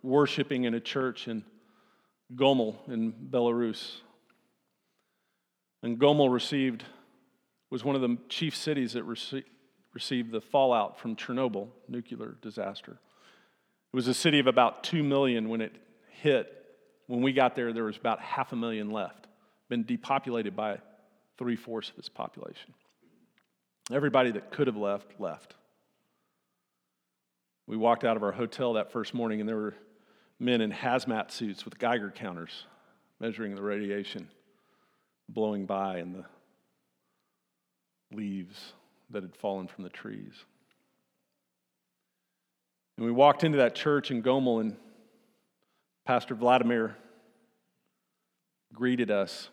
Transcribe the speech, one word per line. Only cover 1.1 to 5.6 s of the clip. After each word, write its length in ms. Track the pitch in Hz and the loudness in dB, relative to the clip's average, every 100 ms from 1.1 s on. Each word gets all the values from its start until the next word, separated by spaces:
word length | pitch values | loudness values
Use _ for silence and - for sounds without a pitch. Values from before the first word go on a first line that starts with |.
| 113 - | -4 -8
in 160 | 113 101 _ _ _ _ _ _ _ _ | -8 -10 _ _ _ _ _ _ _ _
Gomel 420 | 127 135 135 110 107 - | 2 4 6 2 -4 -6
in 240 | 120 113 | -2 -2
Belarus. 880 | 107 135 127 120 117 117 107 - - - _ _ _ _ _ _ _ _ _ _ _ _ _ _ _ | -4 -4 0 2 2 0 -2 -10 -14 -20 _ _ _ _ _ _ _ _ _ _ _ _ _ _ _